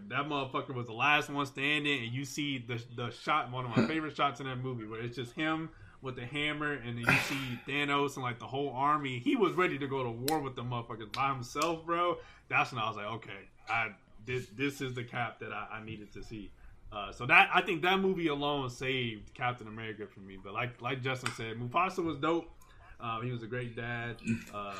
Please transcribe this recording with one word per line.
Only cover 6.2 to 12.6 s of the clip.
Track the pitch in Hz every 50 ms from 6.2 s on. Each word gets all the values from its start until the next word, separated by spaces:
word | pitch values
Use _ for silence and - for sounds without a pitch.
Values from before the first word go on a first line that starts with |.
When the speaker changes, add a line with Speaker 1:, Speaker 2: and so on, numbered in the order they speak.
| 120
Speaker 1:
hammer, | 117 143 147 147 151 147 147 151 147 143
and | 131 117 120 120
then | 120 120
you | 120 135 135 - -
see | 147 135 135 127 120 120
Speaker 2:
<laughs> | - -
Speaker 1:
Thanos | 135 143 147 143 143 143 143 139 -
and, | 143 131
like, | 123 117 120
the | 117
whole | 98 127 139 143 139
army. | 123 127 139 147 151 151 143 135 127 120
He | 120 294 285
was | 240 196 165 143
ready | 170 180 170 147 135
to | 143
go | 131 135 135 123
to | 117
war | 113 117 123 139 160 156
with | 139 131 123
the | 123 120
motherfuckers | 123 123 120 117 - 117 107 110 104 -
by | 127 131 139
himself, | 135 127 117 - - 147 156 170 170 160 160
bro. | 170 170 170 175 175 165 165 - - - - - -
That's | 127 139